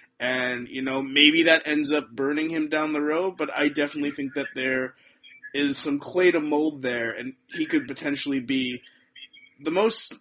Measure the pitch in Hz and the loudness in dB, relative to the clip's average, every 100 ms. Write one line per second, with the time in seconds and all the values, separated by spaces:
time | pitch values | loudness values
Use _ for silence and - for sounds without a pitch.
0 | - - 123 127 127 123 120 131 131 135 | -20 -6 -2 0 0 -4 -6 -6 -4 -2
1 | 135 139 151 160 165 160 156 151 147 151 | 0 6 6 8 6 6 4 0 2 0
2 | 120 117 139 147 160 160 151 156 156 151 | -2 -4 -2 0 -2 -2 -2 -2 0 -2
3 | 147 160 190 180 147 131 147 143 143 151 | 0 0 -2 -4 -4 0 0 2 -2 -2
4 | 143 143 135 143 131 135 131 131 127 - | -4 -4 -6 -6 -6 -4 -2 0 -2 -8
5 | _ _ - - - 139 143 135 151 143 | _ _ -20 -20 -8 -2 0 0 -2 -4
6 | - 180 180 170 151 151 156 147 127 120 | -2 4 4 4 2 0 0 -2 -2 -2
7 | 117 110 123 - _ 175 156 160 127 135 | -2 -4 -10 -12 _ -6 -2 0 -2 -6
8 | 151 139 143 135 123 135 127 123 - _ | -4 -4 -2 -4 0 -2 -2 -4 -12 _
9 | _ - - - - _ 147 175 220 220 | _ -20 -20 -20 -20 _ -2 2 2 2
10 | - - | -2 -6